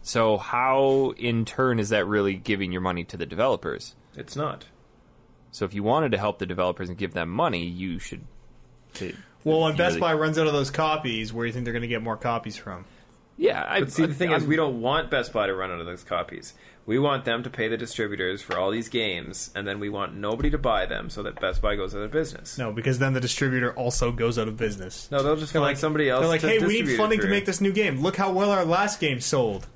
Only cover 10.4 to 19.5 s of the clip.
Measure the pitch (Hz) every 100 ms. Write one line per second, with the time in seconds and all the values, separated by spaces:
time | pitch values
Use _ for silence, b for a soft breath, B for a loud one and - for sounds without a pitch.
10.4 | 156 143 135 147 156 156 131 110 110 113
11.4 | 117 117 120 117 117 117 113 110 123 117
12.4 | 113 101 - 90 98 B B B _ -
13.4 | - - - 196 147 - 156 139 175 160
14.4 | 151 156 151 120 120 151 160 143 117 113
15.4 | 98 95 95 87 85 90 - 87 82 -
16.4 | - B B B - 120 143 135 123 120
17.4 | 123 - 110 113 117 - 107 98 92 98
18.4 | - 90 95 113 113 120 110 87 64 -
19.4 | -